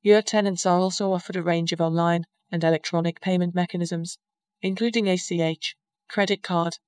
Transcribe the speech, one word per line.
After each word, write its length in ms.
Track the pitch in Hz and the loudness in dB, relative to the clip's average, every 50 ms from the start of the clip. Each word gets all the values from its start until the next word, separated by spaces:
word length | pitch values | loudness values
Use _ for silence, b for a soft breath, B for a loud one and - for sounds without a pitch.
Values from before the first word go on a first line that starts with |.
Your 200 | - 202 208 214 | 6 6 6 6
tenants 440 | 208 - - 214 202 196 185 170 - | 6 2 0 0 0 0 -2 0 0
are 140 | 185 175 180 | 2 2 4
also 340 | 185 190 185 - 208 190 185 | 2 0 -2 -2 -2 -2 -2
offered 240 | 180 - - 180 | -2 -4 -6 -8
a 40 | 185 | -4
range 300 | 165 175 165 170 165 165 | 0 0 0 0 0 -2
of 80 | 175 165 | -2 0
online 460 | 165 165 160 170 170 170 170 170 170 _ _ _ _ _ | 0 0 2 2 2 2 2 0 -2 _ _ _ _ _
and 100 | - 170 | -4 0
electronic 600 | 165 165 165 156 - - - 170 165 170 165 - | 2 2 2 2 0 -2 -2 0 0 -2 -4 -4
payment 340 | - 190 185 180 180 175 175 | -2 0 0 0 0 0 0
mechanisms, 640 | 180 175 - - 175 175 165 175 170 170 175 - _ _ _ _ _ _ _ _ _ | -2 -2 -2 -2 -6 -4 -4 -4 -8 -8 -10 -12 _ _ _ _ _ _ _ _ _
including 460 | - 190 190 190 226 233 220 240 208 | -6 -4 -2 0 -2 0 0 0 2
A 80 | 190 185 | 2 0
C 240 | 180 - - 175 170 | 0 -2 -4 -2 0
H, 380 | 165 160 160 _ - - - _ _ _ _ _ _ _ | 0 0 -2 _ -8 -12 -12 _ _ _ _ _ _ _
credit 340 | - 208 202 190 202 196 - | -2 -2 0 0 -2 -4 -4
card 340 | - 180 170 170 170 - - _ | -2 -2 0 0 -2 -6 -10 _